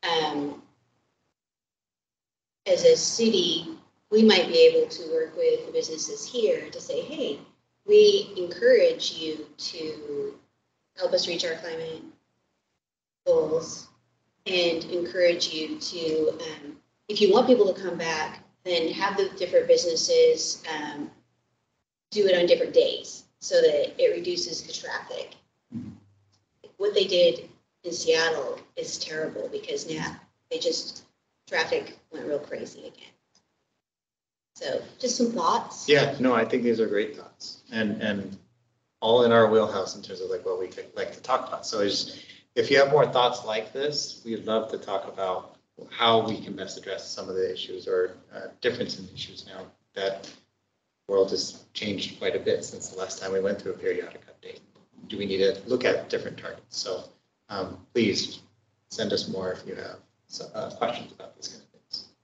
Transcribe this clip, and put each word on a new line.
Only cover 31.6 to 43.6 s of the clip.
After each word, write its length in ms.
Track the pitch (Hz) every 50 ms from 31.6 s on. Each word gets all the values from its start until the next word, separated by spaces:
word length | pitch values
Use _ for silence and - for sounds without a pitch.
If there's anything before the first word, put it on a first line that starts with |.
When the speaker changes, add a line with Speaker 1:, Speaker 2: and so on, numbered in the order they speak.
| 160 - 175 151 139 - - - _ _
Speaker 1:
went 160 | - 151 123
real 120 | 147 147 143
crazy 420 | - - 139 123 - - - -
again. 320 | - - - - - - _ _ _ _ _ _ _ _ _ _ _ _ _ _ _ _ _ _ _ _ _ _ _ _ _ _ _ _ _
So 280 | - - 143 131 - - - - _
just 180 | - 240 226
some 160 | - 240 226 -
thoughts. 560 | - - - 214 - - - - - - -
Speaker 2:
Yeah, 280 | 214 - 127 - - -
no, 160 | 123 127 123
I 100 | 113 113
think 200 | 113 - 127 117
these 160 | 120 113 107
are 80 | 113 98
great 280 | 101 101 107 - -
thoughts 460 | - - - _ _ - - - - _ _
and, 320 | 117 113 110 104 104 - 107
and 340 | 107 104 98 95 95 98 - _ _ _ _ _ _ _ _ _ _ _ _
all 220 | - 110 113 123 123
in 80 | 120
our 180 | 117 113 110 107
wheelhouse 460 | 110 110 107 104 - 98 - - -
in 80 | 107 98
terms 180 | - 98 92
of, 100 | 92 90
like, 140 | 92 90 -
what 140 | 92 92 90
we 80 | 92
could 200 | 90 - - 92 - -
like 160 | 104 98 87 -
to 100 | - -
talk 240 | - 127 127 -
about. 180 | - - - -
So 160 | - - 107
it's, 380 | 101 101 90 - - - - - - - - - _ _ _
if 120 | - 147 -
you 100 | 139 135
have 120 | 139 139
more 160 | 151 147 131
thoughts 380 | 113 - 127 123 123 120 - -
like 280 | 110 107 113